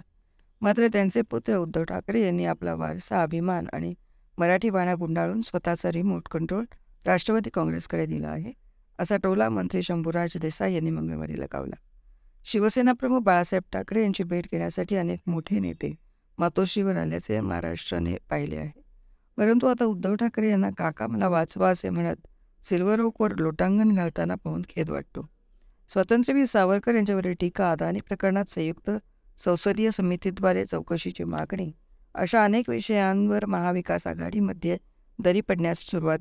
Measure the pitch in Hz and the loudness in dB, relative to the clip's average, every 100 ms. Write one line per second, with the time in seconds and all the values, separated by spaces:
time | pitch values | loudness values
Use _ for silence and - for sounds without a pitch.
0 | - _ _ _ _ - 208 226 233 208 | -14 _ _ _ _ -2 2 4 4 4
1 | 190 233 220 233 240 202 170 160 165 180 | 2 2 0 -2 0 0 0 -2 -2 -4
2 | 190 226 196 175 175 160 175 160 160 170 | -2 0 2 2 0 -2 -4 -4 -4 -6
3 | - 196 160 165 180 175 170 - 170 175 | -2 0 0 0 -2 -2 -4 -6 -8 -8
4 | _ _ _ - 170 185 220 190 180 175 | _ _ _ -2 2 2 2 2 2 0
5 | 170 165 170 214 226 175 - 170 175 170 | 0 -2 -2 -2 -4 -4 -2 -2 -2 0
6 | 196 175 - 165 165 190 233 - _ - | 0 -2 -4 -4 -2 -4 -6 -12 _ -6
7 | 185 185 - 220 196 175 160 165 - 170 | 0 0 2 0 0 -2 -2 -2 -4 -4
8 | 160 156 151 156 202 - - _ _ - | -2 -4 -6 -8 -10 -14 -20 _ _ -6
9 | 170 202 190 196 220 208 180 185 180 170 | -2 0 2 2 2 0 -2 -2 -2 -2
10 | 165 170 170 - 160 - 196 175 160 160 | -2 -2 -2 -4 -6 -2 -2 0 0 -2
11 | 160 156 156 139 139 - 67 - _ - | -4 -6 -6 -8 -8 -8 -8 -10 _ -20
12 | - - - - - 214 214 254 247 240 | -20 -20 -20 -18 -4 0 2 4 4 2
13 | 262 254 202 175 175 190 - 190 190 214 | 2 2 4 4 4 -2 -4 -6 -2 0
14 | 208 190 175 175 170 170 170 175 180 196 | 2 0 -2 -4 -4 -4 -4 -4 -2 -2
15 | 175 175 - 165 - 202 185 165 147 156 | -2 -4 -4 -4 -2 -2 -2 -4 -8 -8
16 | _ _ _ - 170 185 190 208 196 175 | _ _ _ -4 -2 0 0 0 0 0
17 | 160 165 - 107 98 85 170 - - 87 | -2 -4 -2 -2 -2 -2 -4 -6 -6 -4
18 | 85 - - 151 147 151 151 - - - | -2 -4 -4 -4 -4 -6 -10 -12 -20 -20
19 | - _ _ - 214 240 262 247 233 185 | -20 _ _ 0 4 4 4 2 0 0
20 | 190 208 233 220 214 202 196 190 165 - | -2 0 0 0 2 2 0 0 -4 -4
21 | - - 190 170 170 185 185 180 185 175 | -4 0 2 2 0 2 2 2 0 -2
22 | 170 - - _ _ _ - 175 185 220 | -2 -4 -10 _ _ _ -2 0 2 2
23 | 226 - 214 196 160 156 180 202 220 190 | 2 0 0 0 -2 0 2 4 4 4
24 | 170 175 170 185 165 165 180 175 156 143 | 2 -2 -2 -4 -4 -6 -6 -4 -4 -4
25 | 139 - 151 _ _ _ _ _ - 202 | -8 -12 -14 _ _ _ _ _ -4 0
26 | 185 233 247 277 262 214 185 202 240 233 | 4 4 4 2 4 4 4 4 2 2
27 | 208 196 185 175 175 - 185 160 165 196 | 2 0 0 -2 -2 0 0 0 0 -4
28 | - 190 190 190 202 - 160 165 - 208 | -6 -2 0 0 -2 -4 -4 -4 -4 -6
29 | - _ _ - 175 175 202 202 220 208 | -6 _ _ -4 0 2 2 2 2 2
30 | 180 180 196 190 190 185 190 165 160 170 | 0 0 -2 0 2 2 0 -4 -4 -4
31 | 180 180 170 156 160 190 175 - _ - | -4 -6 -6 -4 -4 -4 -6 -10 _ -20
32 | _ - 180 233 208 220 247 233 208 208 | _ -4 2 4 4 4 0 -2 0 2
33 | 190 190 208 208 202 185 175 180 175 170 | 2 2 2 0 0 0 0 0 0 -2
34 | 175 165 165 208 196 185 170 180 - _ | -2 -6 -4 0 -2 -2 -2 -2 -6 _
35 | _ - 180 185 208 180 170 165 - 175 | _ -2 2 2 2 0 0 -2 -4 -2
36 | 160 156 | 0 0